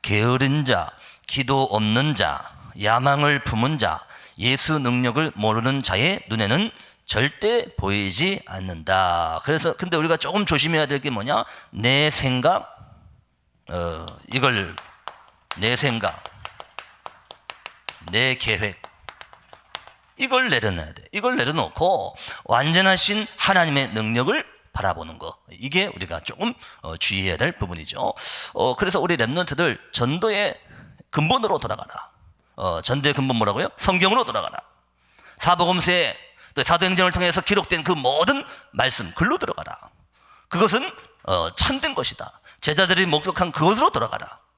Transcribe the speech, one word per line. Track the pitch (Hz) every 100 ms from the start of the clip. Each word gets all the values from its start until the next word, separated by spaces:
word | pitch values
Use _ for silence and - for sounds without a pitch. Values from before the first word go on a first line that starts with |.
게으른 | - 104 113 127 135 147 135
자, | 98 80 - - - -
기도 | 135 127 139
없는 | 135 104 107 113 147
자, | 143 85 69 - - - -
야망을 | 104 117 135 143 147 143
품은 | - 110 127 151
자, | 104 78 - - - -
예수 | 113 135 - 156
능력을 | 127 123 123 120 156
모르는 | - 107 110 120 139
자의 | - 95 147 196 -
눈에는 | 110 101 139 220 - - _ -
절대 | 107 139 - 208 240 - -
보이지 | 98 104 98 87 180 196
않는다." | - 95 92 82 80 95 92 85 82 80
그래서 | - 156 165
근데 | 165 180 165
우리가 | 160 160
조금 | 139 190
조심해야 | 202 151 156 165
될 | 143 139
게 | 139
뭐냐? | 113 113 156 - - -
내 | - 117 139 151
생각, | - 135 127 143 185 - - - - - - _ _ _ _ -
어, | 87 85 80 85 - -
이걸, | 127 131 113 90 82 - - - - - _ _ -
내 | 110
생각, | 120 143 113 98 - - - - - - - - _ - - _ - _ - - - - - 82
내 | 98 131 127
계획, | - 101 104 90 - _ - - - - _ - _ - - _ _ -
이걸 | 254 254 254
내려놔야 | 127 104 87 78
돼. | - -
이걸 | 208 240
내려놓고 | 247 123 156 90 - 175 175 95 - - -
완전하신 | - 120 147 170 190 185 - 208 214 -
하나님의 | - 190 165 139 135
능력을 | 107 107 117 131 285 - - _
바라보는 | - 95 82 80 80
거. | 80 - _
이게 | 87 127 165 196
우리가 | - 87 82
조금, | - - 214 240 - -
어, | 76 82
주의해야 | - 98 95 85
될 | 143 -
부분이죠. | 95 85 76 - - - - - -
어, | - 120 127
그래서 | 196 185
우리 | 170 160
랩런트들 | 113 156 180 143 170 107 -
전도의 | - 120 165 180 202 196 - - - - - -
근본으로 | - 156 - 220 165
돌아가라. | - 101 - - - _ - _ _
어, | - 92 82
전도의 | - 135 143
근본 | 139 135 117
뭐라고요? | 104 101 - -
성경으로 | - 185 190 240
돌아가라. | 240 220 85 - - _ _ _ _ _ - -
사복음서에 | 160 175 175 185 175 180 139 - - _ -
또 | -
사도행전을 | 127 170 185 180 180
통해서 | 180 180 175
기록된 | - 202 165 170
그 | 139
모든 | 151 139 147 170 180 - - -
말씀, | 101 127 - 92
글로 | - 190 320
들어가라. | - - - - - _ _ _ _ - _
그것은, | 170 202 220 - - - _
어, | - 92 82 -
참된 | - 269 311 277
것이다. | - - - - - -
제자들이 | - 151 180 180 185
목격한 | 151 185 - 175
그것으로 | 143 160 220 320
돌아가라. | - 113 - - - _